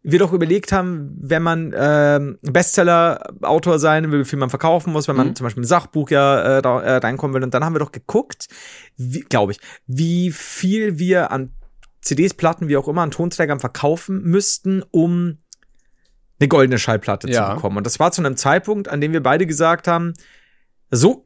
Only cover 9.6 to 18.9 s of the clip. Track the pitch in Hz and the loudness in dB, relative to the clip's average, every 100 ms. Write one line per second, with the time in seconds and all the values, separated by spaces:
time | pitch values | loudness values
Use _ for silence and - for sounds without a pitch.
9.6 | - - - 127 165 175 180 - - - | -14 -20 -8 -4 0 0 -2 -4 -10 -4
10.6 | 180 214 214 151 180 180 156 131 131 - | -2 0 -2 -2 0 2 0 -4 -6 -12
11.6 | - - - _ - 139 190 - 165 165 | -20 -20 -20 _ -4 0 0 2 0 0
12.6 | 160 143 143 165 160 - 175 - 156 143 | -2 -2 0 -2 -2 -2 -4 -2 -2 -2
13.6 | 123 - 147 165 - 190 175 190 202 - | -6 -2 -2 -2 -4 -4 0 0 0 -4
14.6 | 190 190 - 165 170 175 175 151 _ _ | -2 -4 0 0 2 0 -2 -6 _ _
15.6 | _ _ _ _ _ _ _ _ 139 151 | _ _ _ _ _ _ _ _ 4 6
16.6 | 131 120 - 110 - 98 131 120 101 120 | 4 2 0 0 -2 -4 -2 0 0 -2
17.6 | 104 101 104 - 165 - 147 127 139 175 | -4 -4 -4 0 0 2 -2 0 0 0
18.6 | 208 208 196 | 0 -4 -4